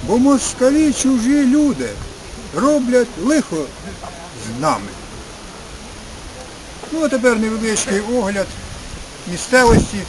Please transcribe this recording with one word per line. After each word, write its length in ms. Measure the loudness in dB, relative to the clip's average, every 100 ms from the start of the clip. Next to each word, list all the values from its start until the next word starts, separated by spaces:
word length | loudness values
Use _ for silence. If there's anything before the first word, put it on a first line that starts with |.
| 2
Бо 100 | 4
москалі 760 | 6 4 2 2 4 6 4
чужі 520 | 2 2 2 4 4 6
люди, 440 | 6 4 2 -4 -6 -12 -12 -14 -14 -8 0
роблять 520 | 2 2 4 2 2 -2
лихо 340 | 2 2 2 -4 -6 -8 -14 -12 -14 -14 -14 -12 -10
з 140 | -2
нами". 260 | 0 0 -4 -14 -16 -16 -16 -16 -16 -16 -16 -16 -16 -16 -16 -14 -14 -14 -16 -16 -16 -14 -8
Ну, 120 | 0
а 60 | 0
тепер 300 | 4 4 4
невеличкий 600 | 0 0 0 -2 0 -2
огляд 480 | 0 0 0 -2 -4 -6 -12 -12 -12 -14 -14 -14 -8
місцевості 680 | -8 2 6 8 6 4 -4